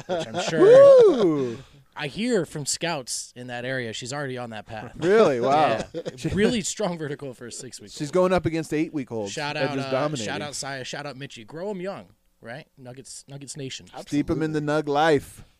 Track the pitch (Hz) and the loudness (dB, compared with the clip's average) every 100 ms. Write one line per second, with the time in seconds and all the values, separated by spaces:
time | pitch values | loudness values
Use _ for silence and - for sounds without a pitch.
0 | - 175 131 170 185 160 381 508 554 523 | -8 -6 -6 -6 -4 4 10 12 12 10
1 | 440 269 190 151 123 117 - 143 _ - | 8 6 2 2 -2 -6 -14 -20 _ -10
2 | 147 135 233 226 151 156 139 - 165 160 | -10 -6 0 0 -2 -6 -6 -4 -4 -6
3 | - - - - 123 120 123 131 120 107 | -6 -10 -10 -14 -10 -8 -6 -4 -6 -8
4 | 120 143 139 127 120 110 101 110 113 120 | -10 -8 -6 -6 -8 -10 -12 -12 -12 -4
5 | 165 214 196 127 127 143 143 110 - 165 | 2 4 4 2 2 2 2 0 -4 -10
6 | 170 - 160 185 214 247 - - 202 170 | -12 -8 -6 0 0 0 -6 -6 -6 -4
7 | 147 143 139 117 120 - 127 - 101 - | -8 -10 -12 -14 -16 -14 -16 -16 -18 -10
8 | 147 175 180 180 165 160 156 156 165 151 | -2 2 4 2 0 -4 -2 -2 -2 -4
9 | 123 117 101 127 147 147 143 139 135 135 | -6 -6 -6 -6 -6 -4 -4 -4 -2 -2
10 | 151 151 151 143 147 139 135 139 127 147 | -2 -2 -6 -6 -8 -8 -8 -8 -10 -10
11 | 143 127 139 - 107 151 196 196 185 170 | -12 -12 -14 -16 -16 -10 -8 -8 -8 -10
12 | 90 _ _ _ 117 127 - _ 123 127 | -16 _ _ _ -16 -16 -16 _ -18 -18
13 | 120 - - 139 135 151 135 - 90 131 | -16 -18 -16 -16 -14 -10 -10 -10 -14 -18
14 | 175 147 147 160 156 151 151 151 147 143 | -2 -2 0 0 0 -2 0 0 2 2
15 | 160 143 - - - | 4 4 0 -18 -20